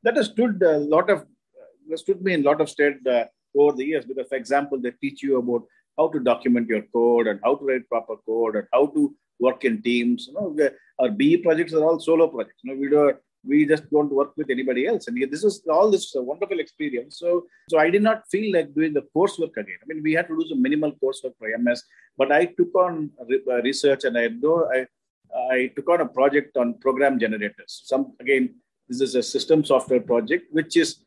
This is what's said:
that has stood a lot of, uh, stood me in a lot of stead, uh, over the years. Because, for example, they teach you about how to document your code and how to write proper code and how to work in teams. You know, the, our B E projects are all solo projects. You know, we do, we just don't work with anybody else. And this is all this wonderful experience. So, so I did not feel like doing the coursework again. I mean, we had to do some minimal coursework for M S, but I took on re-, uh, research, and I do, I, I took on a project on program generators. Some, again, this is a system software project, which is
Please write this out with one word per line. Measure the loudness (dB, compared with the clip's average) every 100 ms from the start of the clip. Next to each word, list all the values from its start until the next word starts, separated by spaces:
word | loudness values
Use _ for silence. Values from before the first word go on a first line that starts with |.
that | 0 0
has | -2
stood | 0 0 2
a | 2 2
lot | 2 2 2
of, | -2
uh, | -2 _ _ _ -20 _ -12 -10
stood | -4 -2
me | 0
in | 2
a |
lot | 2 2
of | 0
stead, | 2 0 0 0
uh, | 0 -2 _ _ 2
over | 4 2
the | -2
years. | -4
Because, | -6 -10 -6
for | -8
example, | -2 -2 0 -4
they | -6 -6
teach | -10 -6
you | -2 0
about | 0 -4 -6 _ _ -2
how | -2
to | 0
document | 0 0 2 0 2
your | -4 -2
code | 0 2 2 2
and | -2
how | -2 -2
to |
write | -2 -4 -4
proper | -6 -6 -12 -6
code | -2 -2 -2
and | -2
how | 0 0
to | 0 -2 -4 _ _
work | -2 0
in | -4 -2
teams. | -2 0 0 -2 -6
You |
know, | -8 -6
the, | 0 -2 -2 _ -2
our | -2
B | 2 2
E | 4
projects | 2 0 2
are | 0
all | 2 0
solo | 0 2 2
projects. | 0 -10 _
You | -12
know, | -6
we | 0
do, | 4 4 0 _ _
we | 0 2 4
just | 0 2
don't | 0 2
work | 0 -2 -4
with | -4
anybody | -4 -2 -2 -2
else. | -4 -4
And | -6 -6
this | -2
is | -2 -2 -2
all | 2 4
this | 2 -2
wonderful | -8 -6 -8 -6 -6
experience. | -8 _ -6 -6 -10 -8
So, | -2 -2 -4 _ _
so | 2
I | 2
did | 2
not | 2 0 -4
feel | -4 0
like | 0 0
doing | -2 0
the | -2 -4 0
coursework | 0 -2 -8 -6
again. | -12 -14
I | -14
mean, | -6
we | -2
had | -2 -2
to | -6
do | -4
some | -2
minimal | 0 0 -2 -2
coursework | -4 -4 -12 -10
for | -8
M | -2 -2
S, | -2 -6 _ _ -4
but | 0
I | 2
took | 0 0 0 2
on | 0 -2 -8 _ -4
re-, | -4 0
uh, | -2
research, | 0 0 2 2
and | 0 -2
I | -2
do, | -2 0 0 0
I, | -2 -4 _ _ _ _ -8 -2
I | -2 -2
took | -4 0
on | 0
a | 0
project | 2 2 2 -2 -2
on | -2 0
program | -2 2 2 2
generators. | -2 -2 -6 -8 -20 -20
Some, | -4 -4 -4 _
again, | -2 0 0 -6 _ _ _
this | -4
is | -2 0
a |
system | -2 -6 2 2
software | 4 2 2 -2
project, | 2 -2 0 -4 -2
which | -4 0 0
is | 0 -4